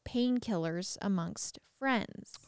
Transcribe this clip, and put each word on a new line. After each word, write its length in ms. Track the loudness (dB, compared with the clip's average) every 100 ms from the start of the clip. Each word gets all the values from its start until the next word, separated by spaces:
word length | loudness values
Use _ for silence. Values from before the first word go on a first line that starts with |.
| -4
painkillers 920 | 2 4 2 2 0 2 0 -4 -2
amongst 560 | 2 2 0 -4 -6 -8 _ -4
friends. 540 | 2 2 0 -8 -14 -16